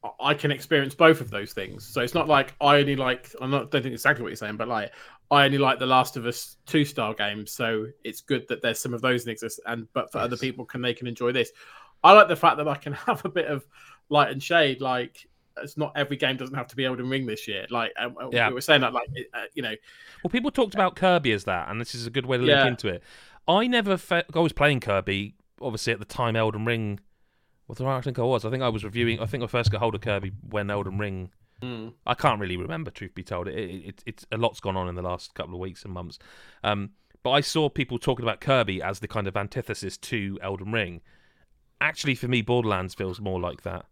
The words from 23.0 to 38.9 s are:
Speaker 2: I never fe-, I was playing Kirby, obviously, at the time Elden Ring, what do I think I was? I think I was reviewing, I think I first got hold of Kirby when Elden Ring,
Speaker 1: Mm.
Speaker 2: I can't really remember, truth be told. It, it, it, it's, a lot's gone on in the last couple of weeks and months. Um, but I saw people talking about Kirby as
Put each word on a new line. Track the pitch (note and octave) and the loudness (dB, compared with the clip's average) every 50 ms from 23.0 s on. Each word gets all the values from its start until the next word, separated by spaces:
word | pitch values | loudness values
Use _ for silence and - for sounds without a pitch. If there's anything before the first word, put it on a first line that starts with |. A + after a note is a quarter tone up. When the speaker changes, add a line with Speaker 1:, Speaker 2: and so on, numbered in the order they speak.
| - - - - - - - - _ | -10 -18 -20 -20 -20 -20 -20 -6 _
Speaker 2:
I | - E3+ G3+ A#3 | 4 4 4 4
never | B3+ B3 A#3 G#3+ G3+ F#3+ | 4 2 2 2 2 0
fe-, | F3 - - F3+ E3+ E3+ - - | 0 0 0 0 0 0 0 0
I | D#3+ | 2
was | E3+ D3+ - | 2 2 2
playing | - C#3+ D3 C#3+ B2 | 4 4 4 4 2
Kirby, | - G#2+ G2+ F#2+ F#2 - G2 G2 G2+ G2+ - _ _ _ _ _ | 0 0 0 0 0 0 -2 -4 -4 -6 -10 _ _ _ _ _
obviously, | - C3+ A2 G#2+ - A#2+ A2+ | -8 -8 -6 -4 -2 -2 -2
at | G2+ | -4
the | G#2 | -6
time | _ - - B2 A#2 A2 | _ -4 -2 -2 0 2
Elden | A2+ A2 A2 G#2+ G#2+ A2 | 2 0 0 -2 -2 -2
Ring, | A#2 A#2 A2+ A2 G#2 G#2 G2 _ _ _ _ _ _ _ _ _ _ _ _ _ | -2 -2 -2 -2 -6 -6 -8 _ _ _ _ _ _ _ _ _ _ _ _ _
what | - - | -18 -10
do | - B2+ | -6 -4
I | C3+ C3+ B2+ | -2 -2 -2
think | B2 C#3+ B2 | -4 -6 -2
I | - A#2 | 0 0
was? | B2 C3 A2+ A2 | 2 2 0 0
I | A2 | -2
think | B2+ C3 C3 | -4 -2 -2
I | B2 | -2
was | A2 G#2+ F#2+ | -2 -2 -6
reviewing, | G#2 G2+ A#2+ A#2+ A#2 A2+ - | -6 -2 0 0 0 0 -2
I | A2+ | -2
think | A2 - C3 A#2+ | -4 -4 -4 -6
I | |
first | A2 - A#2+ A#2 G#2 | -2 -2 2 2 2
got | G2+ G2+ | 2 2
hold | A#2+ A2+ G#2+ | 0 0 0
of | G#2 | -2
Kirby | - A#2 G2+ G2 G2 F#2+ G2+ G2+ - - | -2 -2 -2 -2 -2 -6 -10 -10 -14 -6
when | G#2 G#2 G2+ G2+ | -4 -4 -2 -2
Elden | G#2 G2+ G2 G2 F#2 | -2 -4 -4 -4 -4
Ring, | G2+ G#2 G2+ F#2+ F#2 F#2 F#2 _ _ _ _ _ _ | -4 -4 -4 -6 -8 -10 -12 _ _ _ _ _ _
Speaker 1:
Mm. | B2+ B2+ A#2+ A2+ A2 A2+ - _ _ | -10 -10 -10 -10 -12 -14 -16 _ _
Speaker 2:
I | - B2 | -4 -2
can't | - - A#2+ A#2 G#2 | 2 2 2 2 2
really | G2+ F#2 F2+ | -2 -4 -4
remember, | F2 - C3 E3 D#3+ D#3 C3+ | -6 -6 -6 -6 -8 -8 -10
truth | - - G#2 F2+ _ | -12 -14 -16 -14 _
be | F#2+ F2+ | -14 -10
told. | - F#2+ F2 F2+ | -8 -6 -6 -6
It, | G2 C2+ | -6 -6
it, | F2 G#2+ F2+ F2 F#2+ - | -6 -8 -8 -10 -12 -12
it, | G2+ - - - | -14 -18 -14 -14
it's, | A#2+ A2 - - _ | -14 -14 -14 -12 _
a | - | -4
lot's | A2 A#2 A2+ - - | 0 0 -2 -2 -4
gone | - G2+ F#2+ | -6 -4 -2
on | F#2+ F2+ F2+ | -2 -2 -4
in | F2 | -6
the | F2+ | -6
last | F2+ F2+ F2+ F2 - - _ | -4 -4 -6 -6 -8 -16 _
couple | - F2+ F2 F2+ | -12 -12 -10 -8
of | F2+ | -10
weeks | F#2 F#2+ F2 - - | -10 -10 -10 -14 -14
and | G2+ F#2 | -12 -10
months. | F2 F2 E2+ - - - - - - - - - _ - | -10 -10 -12 -16 -18 -20 -20 -20 -20 -20 -20 -18 _ -2
Um, | G#2 G#2+ G2+ G2+ - _ _ _ _ _ _ | -2 -2 -2 -4 -8 _ _ _ _ _ _
but | _ B2 | _ 2
I | C3 D3 | 2 4
saw | C#3+ - - D#3+ D#3 C#3 | 2 2 0 2 2 2
people | - - C3+ - B2 A#2+ | 0 -2 -4 -4 -4 -4
talking | - - C3 A#2+ A#2+ | -2 -2 -2 0 -2
about | A2+ G2+ - | -4 -4 -2
Kirby | - - C3+ C3 A2+ G2+ F#2+ F#2 | 0 2 4 4 4 2 -2 -2
as | D2 F#2 | -4 -4